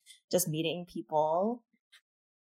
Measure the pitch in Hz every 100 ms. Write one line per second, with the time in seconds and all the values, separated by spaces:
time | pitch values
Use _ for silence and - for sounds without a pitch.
0 | - - _ 180 175 156 165 170 175 -
1 | - 156 156 165 208 247 - _ _ -
2 | _ _ _ _